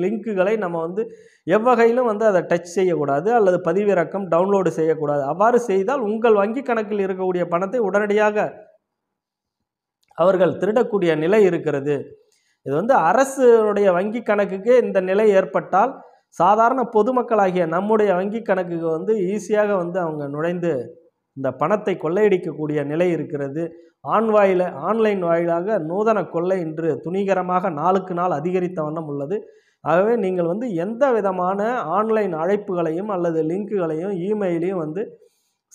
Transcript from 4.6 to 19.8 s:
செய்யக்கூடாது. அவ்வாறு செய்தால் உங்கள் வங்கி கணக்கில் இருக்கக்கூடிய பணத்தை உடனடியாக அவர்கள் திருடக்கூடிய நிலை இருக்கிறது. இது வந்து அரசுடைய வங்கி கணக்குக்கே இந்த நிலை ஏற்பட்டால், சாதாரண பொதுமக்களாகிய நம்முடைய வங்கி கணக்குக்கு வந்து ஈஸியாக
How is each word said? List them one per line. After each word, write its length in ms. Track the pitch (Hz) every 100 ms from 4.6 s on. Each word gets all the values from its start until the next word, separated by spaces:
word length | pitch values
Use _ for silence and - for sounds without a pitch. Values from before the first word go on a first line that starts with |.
| 175 165
செய்யக்கூடாது. 460 | 160 156 147 143 139
அவ்வாறு 260 | 143 214 240 240
செய்தால் 340 | 190 196 277 208
உங்கள் 300 | 220 233 214
வங்கி 220 | 202 233 254
கணக்கில் 340 | 226 208 208
இருக்கக்கூடிய 400 | 196 185 185 180 175
பணத்தை 280 | 175 190 247 202
உடனடியாக 580 | 202 208 208 214 208 160 - - _ _ _ _ _ _ _ _ _ _ _ _ _ _ -
அவர்கள் 340 | 175 185 175 123
திருடக்கூடிய 520 | 190 226 233 202 175 156
நிலை 160 | 160 220 196
இருக்கிறது. 440 | 165 147 139 139 139 - - _ _ _ _ 135
இது 80 | 143
வந்து 160 | 220 247 165
அரசுடைய 840 | 226 269 269 247 226 214 202 202 175
வங்கி 240 | 208 240 233
கணக்குக்கே 480 | 208 196 196 208 254 208
இந்த 160 | 190 185
நிலை 160 | 196 220 190
ஏற்பட்டால், 520 | 185 180 170 180 247 - - _ _ -
சாதாரண 420 | 175 214 233 262 240 214
பொதுமக்களாகிய 680 | 214 247 240 220 190 180 165 165
நம்முடைய 340 | 202 220 208 180
வங்கி 200 | 202 226 214
கணக்குக்கு 400 | 185 175 170 165 160
வந்து 180 | 190 220 180
ஈஸியாக 360 | 208 202 214 208 196